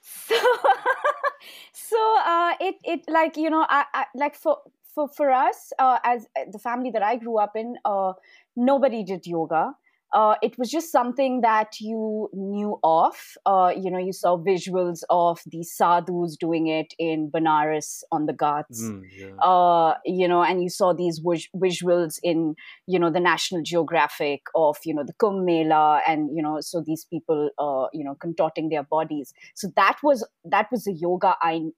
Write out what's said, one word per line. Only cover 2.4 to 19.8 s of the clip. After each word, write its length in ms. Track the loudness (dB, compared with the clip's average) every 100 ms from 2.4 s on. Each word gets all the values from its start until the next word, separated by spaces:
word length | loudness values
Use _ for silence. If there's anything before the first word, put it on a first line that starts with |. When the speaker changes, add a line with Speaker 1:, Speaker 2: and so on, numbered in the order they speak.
| 0 0
Speaker 1:
it, 160 | -4 -6
it, 160 | -6 -8 -2
like, 300 | 0 0 0
you 120 | 0
know, 160 | 0 2
I, 180 | 0 0
I, 140 | -4 -6
like, 220 | -4 -6 -2
for, 220 | -2 -2 -6 _ _
for, 140 | -6 -6
for 240 | 0 2
us, 400 | 4 2 -2 -10 2
uh, 180 | 2 4
as, 240 | 2 -2 -4 -10
uh, 40 | -10
the 80 | -10
family 320 | -6 -4 -4
that 100 | -2
I 140 | 0 -2
grew 240 | -2 -2
up 160 | 0 -2
in, 200 | -8 -8 -4
uh, 280 | -2 -2 -4 _ _ _ 0
nobody 480 | 2 4 2 0
did 220 | -6 -8 -6
yoga. 480 | -4 0 0 -2 -4 _ _ _ 2
Uh, 200 | 4 2
it 160 | 0 -2
was 100 | -4
just 220 | -4 0
something 500 | 0 0 0 0 2
that 400 | 2 2 0 -8
you 480 | -8 -6 -4 -4 -6
knew 440 | -8 -6 -4 -4 0
of. 320 | 2 4 2 0 -20 -6 0
Uh, 260 | 4 4 2
you 140 | -4
know, 80 | -4
you 160 | -6
saw 240 | -2 0 0
visuals 640 | 0 -2 0 -2 -2 -4 0
of 300 | 2 2 0 -10
the 160 | -12
sadhus 760 | -12 0 2 2 0 -4 -4 -4
doing 280 | -2 0 0
it 260 | -2 -4 -6
in 320 | -4 -2 -4
Benares 720 | -2 2 2 2 -2 -4 -14 -6
on 160 | -4 -4
the 60 |
Ghats. 460 | -2 -2 -2 -6 -10
Speaker 2:
Mm, 180 | -10 -10 -14 -18
yeah. 180 | -18 -2
Speaker 1:
Uh, 540 | 2 6 6 6